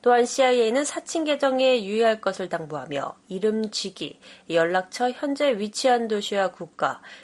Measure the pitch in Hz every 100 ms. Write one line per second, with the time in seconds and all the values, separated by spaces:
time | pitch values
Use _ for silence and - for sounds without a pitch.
0 | 240 240 240 - 262 247 220 247 285 -
1 | - 339 302 285 277 262 262 254 196 214
2 | 226 214 196 190 185 170 156 151 131 139
3 | 135 - _ 185 214 220 214 - 196 -
4 | 156 - - - - 165 165 185 185 -
5 | 247 247 294 277 294 214 208 - 269 247
6 | 226 208 202 202 190 - 170 - 147 127
7 | - -